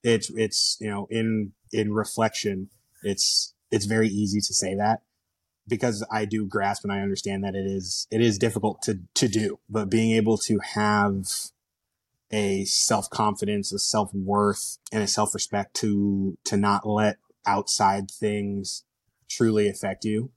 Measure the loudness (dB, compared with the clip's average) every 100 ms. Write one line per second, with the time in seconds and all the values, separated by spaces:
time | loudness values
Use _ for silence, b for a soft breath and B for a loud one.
0 | 4 2 0 -2 -2 0 -2 -2 -4 -6
1 | -4 -2 0 0 -2 _ _ -2 0 0
2 | -2 0 0 0 -4 -4 -8 _ _ _
3 | -4 -2 0 0 -2 _ _ -2 2 2
4 | 2 2 0 0 0 -2 -2 0 0 0
5 | _ _ _ _ _ _ -6 0 0 -2
6 | -4 -4 -2 -2 -2 0 0 -2 -4 -2
7 | -2 -4 -4 -4 -4 -4 -4 -4 -4 -6
8 | -2 2 2 2 0 0 -4 -2 -4 -4
9 | -4 0 2 2 -2 -4 _ -4 0 2
10 | 4 4 4 2 2 0 0 0 2 4
11 | 2 0 -4 -6 -8 _ _ _ _ _
12 | _ _ _ -2 0 0 0 0 2 0
13 | -2 2 2 2 -2 -2 -2 -4 0 0
14 | 0 -2 0 4 4 2 -6 -10 -4 -2
15 | 0 0 0 0 -2 -2 -4 -2 0 2
16 | 2 2 -2 -4 -2 2 2 2 0 2
17 | 2 0 _ _ -2 -2 0 2 2 2
18 | -4 -4 -2 -2 -2 -4 -6 -10 _ _
19 | _ _ _ 2 4 4 2 0 -8 -6
20 | -4 -2 -4